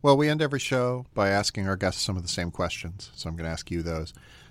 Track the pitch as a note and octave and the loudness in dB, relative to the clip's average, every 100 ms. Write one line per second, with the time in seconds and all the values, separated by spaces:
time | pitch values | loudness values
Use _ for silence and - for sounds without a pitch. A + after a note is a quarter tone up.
0 | C#3+ C#3 D3+ D3+ D3+ C#3 - C3 B2 B2+ | 8 6 6 2 2 0 0 0 0 -2
1 | B2+ - G2 G2 G2+ - F#2+ F#2+ F#2+ - | -6 0 4 4 2 -2 -2 0 0 -2
2 | - F#2 F2 - F2 - F2 - E2+ F#2+ | -4 -4 -4 -4 -4 -2 -4 -4 -10 -12
3 | - - E2 E2 E2 E2 - E2+ E2 D#2+ | -16 -12 -10 -6 -6 -6 -4 -4 -2 -4
4 | E2 - - - - | -6 -12 -20 -20 -20